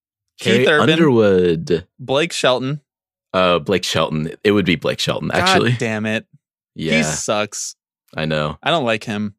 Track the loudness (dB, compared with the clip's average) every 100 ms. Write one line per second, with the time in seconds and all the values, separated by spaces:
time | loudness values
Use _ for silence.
0 | _ _ _ -8 0 2 4 4 4 4
1 | 4 6 4 4 2 0 -2 -4 -4 -14
2 | -4 -2 -2 0 0 0 -2 -8 _ _
3 | _ _ _ 0 2 2 0 -2 0 -2
4 | -2 -2 -6 -2 0 2 2 0 0 -4
5 | -4 -4 -2 0 2 2 2 0 -2 -4
6 | -4 -6 -8 _ _ _ _ -10 -2 -2
7 | -2 -4 -2 -2 -4 -8 -12 -14 _ _
8 | _ -6 -4 -2 -2 -4 -4 -2 -2 -4
9 | -4 -6 -8